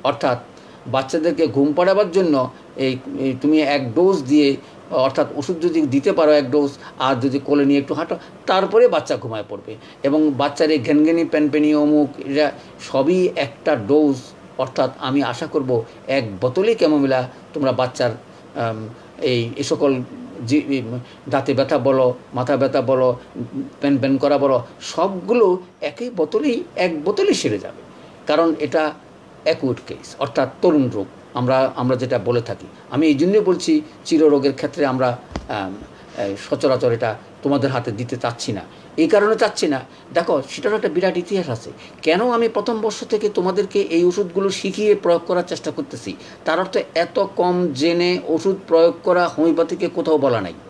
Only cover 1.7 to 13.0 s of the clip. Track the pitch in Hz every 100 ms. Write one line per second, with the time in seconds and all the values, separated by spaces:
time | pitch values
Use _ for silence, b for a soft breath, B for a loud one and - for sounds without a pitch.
1.7 | 147 180 196 202 180 180 139 127 B B
2.7 | - 131 127 - - 135 127 147 156 143
3.7 | 143 127 113 185 185 131 151 139 135 B
4.7 | B - 156 131 131 135 - 143 175 170
5.7 | 165 160 135 214 185 156 147 131 147 143
6.7 | - B B 131 131 135 135 139 143 139
7.7 | 143 131 147 170 220 B B - 185 196
8.7 | 214 247 160 - 131 117 110 101 101 101
9.7 | 117 B B 139 151 156 131 143 139 156
10.7 | 156 117 147 156 165 165 151 151 147 151
11.7 | 151 147 151 139 - 135 139 147 - B
12.7 | B - 135